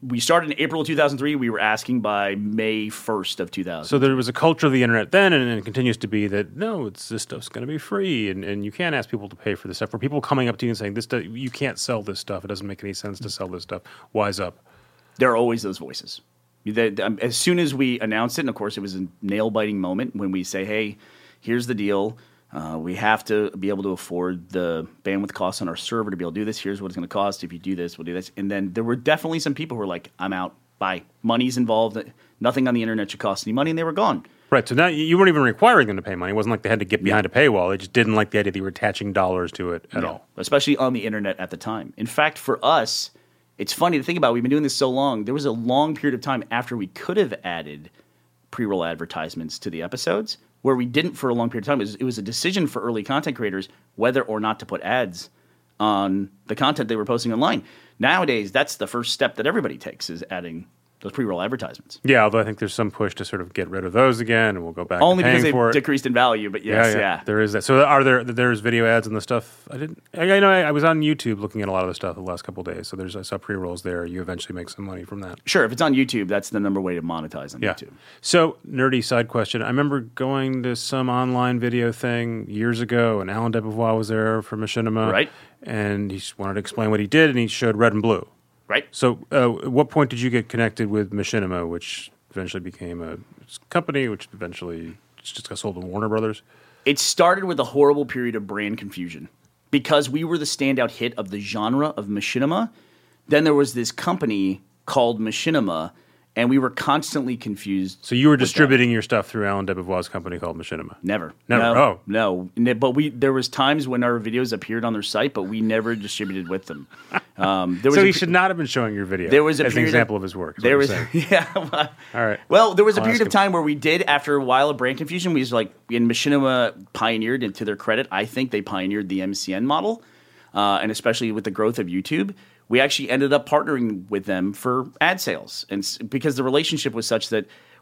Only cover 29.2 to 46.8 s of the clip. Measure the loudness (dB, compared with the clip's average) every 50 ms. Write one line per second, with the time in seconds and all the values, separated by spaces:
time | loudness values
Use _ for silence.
29.2 | 0 -4 -4 -2 -2 -4 -4 -4 -6 -8 -6 -6 -6 -6 -6 -8 -10 -14 _ _
30.2 | -6 -4 -4 -4 -4 -6 -8 _ _ _ _ _ -2 -2 -2 -4 -8 _ _ _
31.2 | _ 2 2 2 2 0 0 0 0 2 4 2 2 2 0 -6 -10 -10 -16 _
32.2 | _ _ _ _ 0 0 2 2 0 2 2 0 0 0 -2 -2 -4 -6 -8 -6
33.2 | -4 -4 -2 -2 -4 -4 -2 0 0 -2 -2 -4 -4 -4 0 0 0 2 0 -2
34.2 | -6 -12 _ _ _ _ 2 2 2 2 2 4 4 4 4 0 2 2 6 6
35.2 | 8 6 6 6 4 2 4 6 6 8 8 8 6 4 2 -4 -4 -6 -6 -4
36.2 | -4 -2 0 0 0 0 0 -2 0 0 0 0 0 0 -2 0 2 4 2 4
37.2 | 2 2 4 4 4 6 6 4 2 2 0 -4 -6 -2 2 2 2 4 4 2
38.2 | 2 2 2 0 0 0 -2 -4 -6 -6 -6 -2 -2 -2 -2 -2 -6 -2 0 0
39.2 | 0 2 0 -2 -2 -4 -6 -6 -6 -6 -6 -6 -8 -8 -6 -6 -4 -4 -6 -10
40.2 | -16 _ _ -10 -4 2 2 2 4 4 2 2 2 0 0 -2 -4 -4 -4 -4
41.2 | -4 -4 -4 -4 -8 -10 -10 -10 -8 -8 -8 -8 -10 -12 -10 -8 -8 -4 2 2
42.2 | 2 2 2 -4 -4 -4 -4 0 2 2 4 4 2 0 -4 -6 -6 -8 _ _
43.2 | _ _ _ _ _ _ _ _ -8 -8 -2 0 0 2 2 0 -2 -2 -2 2
44.2 | 2 2 2 2 2 2 2 2 2 0 0 0 0 0 2 0 0 0 0 -2
45.2 | -4 -4 -4 -2 -2 -2 -4 -2 0 2 2 2 2 2 0 -2 -2 -2 -2 -2
46.2 | -2 -4 -4 -4 -4 -4 -4 -4 -4 -4 -6 -6